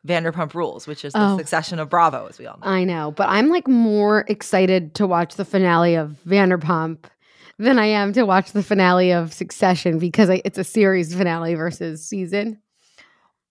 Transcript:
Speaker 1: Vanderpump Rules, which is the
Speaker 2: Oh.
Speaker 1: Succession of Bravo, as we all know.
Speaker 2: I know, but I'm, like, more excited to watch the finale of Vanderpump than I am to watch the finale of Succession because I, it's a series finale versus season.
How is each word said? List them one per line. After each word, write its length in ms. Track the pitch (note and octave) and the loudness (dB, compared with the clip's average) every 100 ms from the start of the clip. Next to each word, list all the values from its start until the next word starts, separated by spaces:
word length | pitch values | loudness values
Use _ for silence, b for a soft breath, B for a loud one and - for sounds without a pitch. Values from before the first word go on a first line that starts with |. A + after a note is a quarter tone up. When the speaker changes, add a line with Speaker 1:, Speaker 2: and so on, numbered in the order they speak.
| D3+ | -2
Speaker 1:
Vanderpump 480 | F3 E3 D#3+ D#3 | -2 -2 -6 -8
Rules, 320 | E3+ D#3+ - - | -6 -8 -8 -14
which 200 | D3+ C#3+ | -14 -6
is 80 | |
the 180 | F#3+ G3+ | 0 0
Speaker 2:
Oh. 60 | G3 | 0
Speaker 1:
Succession 420 | D3+ D#3+ D#3+ E3+ | -2 -4 -4 -8
of 100 | D#3 | -2
Bravo, 380 | F3 E3 C3+ G#2 | 2 2 0 -12
as 100 | - | -16
we 80 | A#2+ | -20
all 120 | G#2+ | -10
know. 100 | F#3 | -4
Speaker 2:
I 160 | F#3+ | -2
know, 280 | F#3 E3+ D3+ | 0 -2 -6
but 180 | D3+ G3 | -2 0
I'm, 180 | G3+ C4+ | 2 2
like, 220 | F4 D4+ | 2 2
more 560 | B3 A3+ G#3 G#3 G#3+ - | 2 2 2 2 2 0
excited 680 | G#3 - G3 F#3 F#3 D#3+ - | -6 -2 0 2 2 -2 -4
to 120 | G3+ | 0
watch 280 | E3+ E3+ - | 0 -2 -6
the 100 | G3 | -4
finale 500 | G3 F#3 E3+ E3+ E3 | 0 2 4 2 2
of 220 | D3+ D3 E3+ | -2 -10 -2
Vanderpump 760 | G3 F#3+ F3+ D#3 E3+ D#3+ D#3+ - b b b b b | 2 4 2 0 -2 -2 -8 -18 b b b b b
than 220 | A3 B3+ | 2 4
I 60 | G#3+ | 4
am 260 | G#3+ G3+ | 2 0
to 140 | G#3 A3 | 0 2
watch 260 | F#3+ G3 | 2 2
the 120 | G#3 | -4
finale 500 | F#3+ G3+ F3+ F3+ F#3 | 0 2 4 4 4
of 180 | F3 E3 | 2 -2
Succession 680 | - F3+ - F#3+ F3 F3+ D#3+ | -8 -12 0 0 2 0 -2
because 300 | F3 D#3+ G3 | -2 2 4
I, 120 | F#3 | 4
it's 140 | G3+ G3 | 0 -6
a 60 | F#3 | -4
series 500 | A3+ G3 F#3+ D#3+ F3+ | 2 2 2 -2 -2
finale 400 | F3+ E3 E3 E3 | -2 -2 -4 -4
versus 500 | E3 - E3 D#3 - | -4 -6 -10 -10 -10
season. 540 | G3+ F3+ G3+ G#3+ G#3+ _ b b b b b b b _ | -10 -6 -4 -6 -10 _ b b b b b b b _